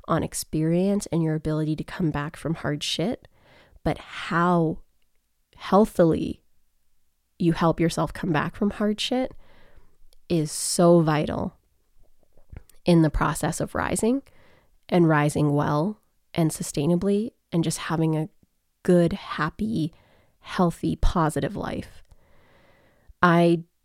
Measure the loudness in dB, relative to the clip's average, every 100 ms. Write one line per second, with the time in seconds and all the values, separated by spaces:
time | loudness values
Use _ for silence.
0 | -4 -4 -2 -8 -6 -2 0 0 0 -2
1 | -2 -2 -2 -2 -4 -4 -2 -4 -8 -4
2 | -2 -2 -8 -8 -8 -6 -4 -6 -6 -4
3 | -4 -6 -12 _ _ -20 _ -8 -6 -6
4 | -8 -14 -4 0 2 2 2 -2 -12 _
5 | _ _ _ _ _ _ 2 4 4 4
6 | 2 4 -2 -8 _ _ _ _ _ _
7 | _ _ _ _ 0 2 0 2 0 0
8 | -4 -4 -4 -2 -4 -4 -4 -2 -4 -2
9 | -4 -4 -4 -8 -20 -20 -20 -20 -20 _
10 | -20 -20 -4 -2 -2 -4 -4 4 6 8
11 | 6 2 -2 -4 -6 -10 _ _ _ -20
12 | -20 -20 _ -20 -20 -20 -20 -6 4 4
13 | 4 2 -2 -2 -4 -4 -6 -4 -4 0
14 | 0 0 -4 -20 -20 _ _ _ -2 2
15 | 4 4 2 2 0 2 0 0 -2 -6
16 | _ _ _ -2 -2 -2 -8 -4 0 0
17 | 0 -2 -4 -10 _ -2 -2 -4 -6 -2
18 | 0 -2 -4 -10 _ _ _ _ 2 4
19 | 4 0 -10 -6 -6 -4 -6 -4 -6 -8
20 | _ _ _ _ -12 0 0 0 -4 2
21 | 2 2 0 0 -4 -6 -8 -10 -12 -18
22 | -20 -20 _ -20 _ _ _ _ _ _
23 | _ 0 4 6 4 2 -2 _